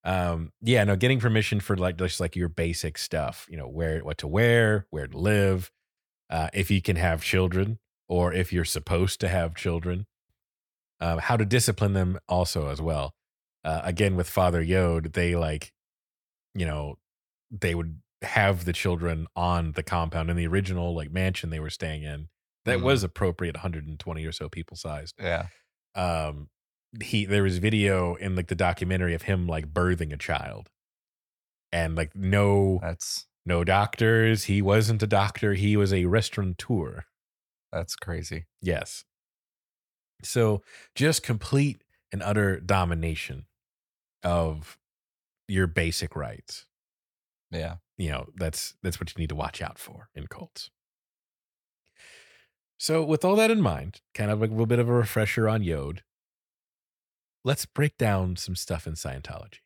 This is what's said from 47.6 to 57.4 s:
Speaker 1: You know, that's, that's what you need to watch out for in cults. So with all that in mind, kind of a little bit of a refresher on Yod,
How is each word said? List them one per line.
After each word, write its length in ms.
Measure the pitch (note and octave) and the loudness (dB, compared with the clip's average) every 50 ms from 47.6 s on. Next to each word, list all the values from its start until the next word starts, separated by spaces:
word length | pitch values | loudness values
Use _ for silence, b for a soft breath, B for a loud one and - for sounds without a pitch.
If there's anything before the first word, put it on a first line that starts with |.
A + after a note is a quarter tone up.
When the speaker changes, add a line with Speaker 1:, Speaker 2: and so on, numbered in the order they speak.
| D#2 E2+ E2+ E2+ _ _ _ | -6 -6 -8 -12 _ _ _
Speaker 1:
You 140 | - F#2+ D#2+ | -4 -4 -2
know, 160 | C#2+ C2 C2 - _ | -2 -4 -6 -10 _
that's, 400 | F#2 F2 D#2+ D#2+ - - - - _ - | -4 -4 -4 -4 -6 -8 -10 -12 _ -6
that's 160 | F#2 F2 - | -6 -4 -4
what 100 | E2+ E2 - | -8 -8 -4
you 60 | - | -4
need 100 | E2 D2+ | -4 -4
to 60 | D2 | -2
watch 260 | D2+ D2+ - - - | -4 -6 -6 -6 -8
out 160 | - - - - | -10 -10 -10 -14
for 300 | - - - - - _ _ | -18 -18 -18 -20 -20 _ _
in 120 | - - | -14 -14
cults. 420 | - - - F3 - _ - - - _ _ _ _ _ _ _ _ _ _ _ _ _ _ _ _ _ _ _ _ _ _ _ B B B B B B B B B B B B B B _ _ _ _ | -14 -14 -16 -16 -16 _ -18 -18 -18 _ _ _ _ _ _ _ _ _ _ _ _ _ _ _ _ _ _ _ _ _ _ _ B B B B B B B B B B B B B B _ _ _ _
So 260 | _ - - D#3 D#3+ D#3+ | _ -2 0 0 2 2
with 200 | D3 D#3+ D3+ - | 2 2 2 4
all 100 | F#3 G3+ | 4 6
that 140 | G#3+ A3 A3 | 6 6 6
in 100 | A3+ G#3+ | 4 4
mind, 400 | E3+ G2+ D#2+ C#2 C2+ F2+ - - _ _ _ | 4 2 2 -2 -6 -10 -12 -14 _ _ _
kind 160 | - G#2+ G#2 | -2 0 0
of 100 | G#2+ G#2+ | 2 2
a 40 | A2 | 0
little 180 | A2 A2 A2 A#2 | 0 2 0 2
bit 140 | A2 A#2+ A#2+ | 4 4 2
of 80 | A#2+ A#2+ | 4 4
a 40 | A#2+ | 4
refresher 540 | A#2+ A2+ G#2 - A2 G#2+ G2 - A#2 A2 A2 | 2 2 2 2 0 0 2 2 2 2 2
on 140 | A2 A2 G2+ | 2 0 0
Yod, 400 | E2+ E2 D2 C#2 C#2+ E2 - _ _ _ _ _ _ _ _ _ _ _ _ _ _ _ _ _ _ _ _ _ _ _ _ _ _ _ _ | 0 -2 -2 -4 -6 -8 -10 _ _ _ _ _ _ _ _ _ _ _ _ _ _ _ _ _ _ _ _ _ _ _ _ _ _ _ _